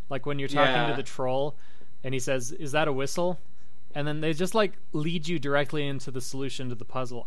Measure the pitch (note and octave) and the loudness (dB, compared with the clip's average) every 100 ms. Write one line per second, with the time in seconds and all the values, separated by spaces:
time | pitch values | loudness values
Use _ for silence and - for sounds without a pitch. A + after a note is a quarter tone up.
0 | - C3+ C3 C#3+ C3+ C#3+ C3+ B2 A#2 B2 | -2 0 0 0 0 4 4 4 2 0
1 | B2+ - B2+ C3 D3 - - - - - | -2 -2 0 0 0 -2 -2 -2 -2 -2
2 | C3 C3 B2+ C3 B2 F3 D3+ D3 D#3 C3 | -2 0 0 0 0 -2 0 2 2 2
3 | C#3 - F3 F3+ - - - - - D3 | 0 0 0 0 -2 -2 -2 -2 -2 -2
4 | D3 D3+ D#3 D#3 F#3 A3 G3+ - - D#3+ | 0 0 0 2 2 2 2 0 -2 0
5 | D3+ F3 D3+ E3+ C3+ C#3+ C#3 D3+ C#3+ C#3 | 0 0 0 0 2 2 2 0 0 -2
6 | C#3 B2+ B2+ C3+ C3+ - B2+ A#2 A2 C3 | -2 -2 -2 -2 -2 -2 -2 -2 -2 -2
7 | B2 A#2+ | -2 -2